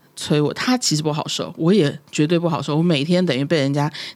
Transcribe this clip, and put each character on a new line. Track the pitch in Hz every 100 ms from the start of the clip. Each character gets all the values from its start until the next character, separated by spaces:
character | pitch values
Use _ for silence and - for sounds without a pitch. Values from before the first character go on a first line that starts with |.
| _ -
催 | - 151
我， | 147
他 | - - 254
其 | - 147
实 |
不 | 156
好 | 151 -
受， | - 82 -
我 | 160
也 | 208 143 135 -
绝 | - 151
对 | 175
不 | 170
好 | 156
受。 | 143 151
我 |
每 | 175 147
天 | 151 180 180
等 | 127
于 |
被 | 143 165
人 | 135
家 | 143 147 - -